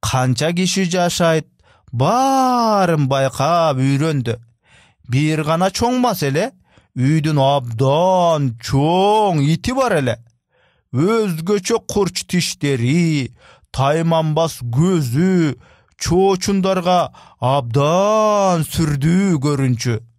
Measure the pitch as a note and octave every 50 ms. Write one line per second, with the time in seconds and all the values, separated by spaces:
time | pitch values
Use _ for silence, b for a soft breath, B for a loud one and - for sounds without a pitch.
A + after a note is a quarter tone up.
0 | - - - C3 B2+ B2+ B2+ A2+ D3 D#3+ F3 E3+ F#3 F3+ F3+ F#3+ F#3+ F3 F3 F#3
1 | F3 F3 - - F3+ E3 D#3+ D#3+ D#3 _ _ b b b b b b b - A#2
2 | C3 D#3 G#3+ B3 C4+ C4+ C4+ C4+ C4 B3+ B3+ A#3+ A#3 A3 G#3+ G3+ F#3+ F3 E3 D3+
3 | C#3+ C3 C3+ C3+ C3+ C3+ - - C3+ D3+ E3+ F3 E3 D#3+ C#3+ B2+ C3 C3+ C#3 C3+
4 | D3+ E3 D#3 C#3 A#2+ A#2+ A2 A2+ - _ _ b b b b b b b b b
5 | b - A#2+ C3 D3 D3+ D#3 D#3 D#3 D3 E3 E3 F3+ G3 F#3+ - A#3 A#3+ B3+ B3+
6 | B3 B3 G#3 F3+ D3+ C#3 C3+ D3+ G3 C4 - b b b b b b b b B2
7 | B2 C3+ D#3 D#3+ D3 D#3 D3+ D3 C3+ C3+ C#3+ C#3+ B2+ A#2+ A2+ A2 C3+ C3+ C#3 D#3
8 | F3 F#3 F#3 F#3 F3 E3+ E3 D3+ C#3+ C3 A2+ A#2 - - - C3+ C#3+ D#3 E3+ F#3
9 | F#3+ G3+ G#3 A3 G#3+ G3+ F3 D3+ C#3 C#3+ D#3+ - - - B3+ C4 C4 A#3+ G3+ D#3
10 | C3+ B2 A2 - - _ _ _ _ _ _ _ _ _ _ _ _ _ - A#2+
11 | D3+ F#3+ A3+ A#3 A3 G3+ E3+ D#3 D#3+ F3 G#3 G3+ F#3 - A#3 A3+ A3+ _ - G#3
12 | G3 F3 - - - - - F3+ D#3 - - _ - C#3+ C#3 B2 A#2 B2 C#3+ F3
13 | F3 E3 D#3 D3 C3 A#2 b b b b b b b b - - C3 C#3 D3+ E3
14 | E3 E3 D#3+ E3 D#3+ D#3 D3+ D#3 E3 D#3+ - - B2 A#2+ A#2 B2+ D#3+ F#3 F#3+ E3+
15 | D3 A#2+ A2+ C#3 F3 F#3+ F#3 F3+ E3 D3+ A#2+ b b b b b b b b _
16 | - - E3 F3+ F#3+ G3 G3 F#3 - - G3 G3 F#3 F#3+ F#3+ F#3 E3+ F3+ F3+ F3+
17 | D#3+ - B B B B B B - B2 C3+ C#3+ C3 A#2 A2+ C#3+ C#3 D3 E3 F#3
18 | G3 G#3 G#3+ A3 G#3+ G#3+ G#3 G3+ G3 F#3+ F3+ E3 D#3 - - - E3 D3+ C#3+ C#3
19 | C3 D#3+ E3+ F#3 G3+ G3 F3 D3 C3 D3 D3 C3+ C3+ C3 B2 A2 - B2 A#2 G#2+
20 | - _ _